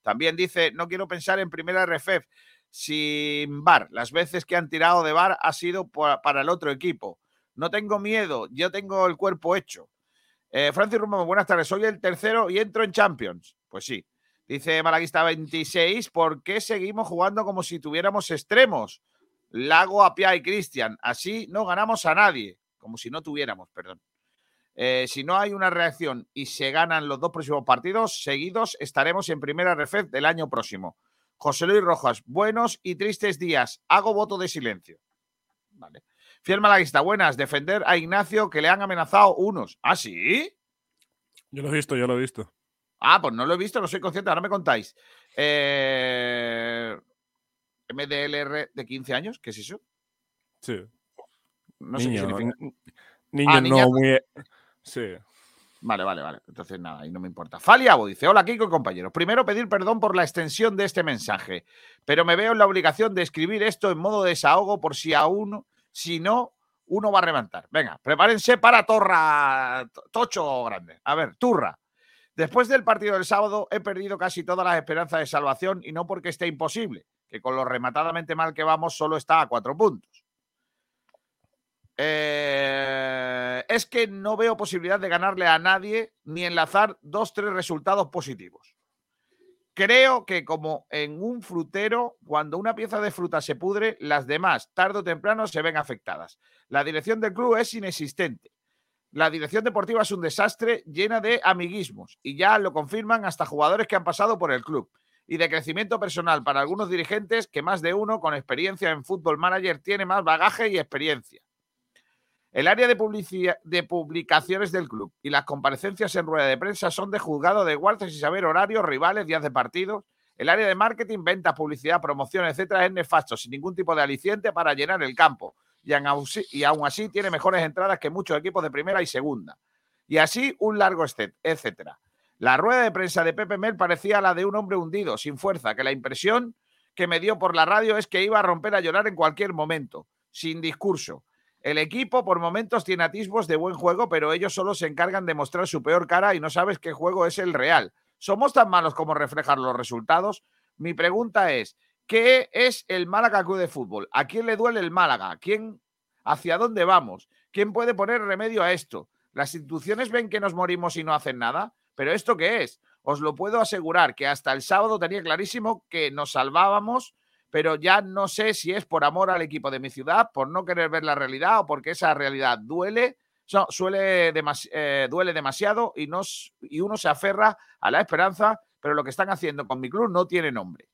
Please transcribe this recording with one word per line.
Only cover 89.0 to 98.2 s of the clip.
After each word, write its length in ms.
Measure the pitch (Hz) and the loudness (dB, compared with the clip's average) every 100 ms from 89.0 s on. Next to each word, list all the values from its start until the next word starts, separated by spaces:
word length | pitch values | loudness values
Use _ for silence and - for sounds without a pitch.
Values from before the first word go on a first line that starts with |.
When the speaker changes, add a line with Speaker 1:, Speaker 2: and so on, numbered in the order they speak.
| _ _ _ _ _ _ _ | _ _ _ _ _ _ _
Speaker 1:
Creo 520 | - 196 247 262 247 | -2 4 6 6 4
que 180 | 240 180 | 0 -6
como 440 | 139 160 156 151 _ | -4 -6 -4 -8 _
en 320 | 151 147 151 | -8 -6 -8
un 200 | 220 247 | -8 -10
frutero, 760 | 190 175 156 196 208 233 240 _ | -8 -8 -6 -4 -2 -2 -4 _
cuando 320 | - 151 151 165 | -4 -4 -2 -4
una 180 | 220 | -4
pieza 240 | 226 220 208 | -4 -6 -4
de 100 | 208 | -4
fruta 300 | - 175 156 | -4 -4 -4
se 140 | 151 | -4
pudre, 420 | 135 185 202 220 220 | -4 -2 0 -2 -4
las 260 | 147 147 | -2 -2
demás, 460 | 127 151 185 123 - | 0 0 2 0 -2
tarde 260 | - 185 202 | 0 0 0
o 40 | |
temprano, 440 | 180 160 202 220 214 | -4 -2 -2 0 -2
se 140 | 156 | -2
ven 160 | 165 156 | -2 -2
afectadas. 640 | 143 113 - 78 85 _ _ _ _ | -6 -10 -10 -12 -14 _ _ _ _
La 140 | 139 | -2
dirección 360 | 143 156 196 220 | -2 -4 -2 -2
del 140 | 214 | -2
club 240 | 185 247 226 | -2 2 2
es 160 | 226 | 0
inexistente. 800 | 226 196 - 143 - | -6 -8 -8 -10 -4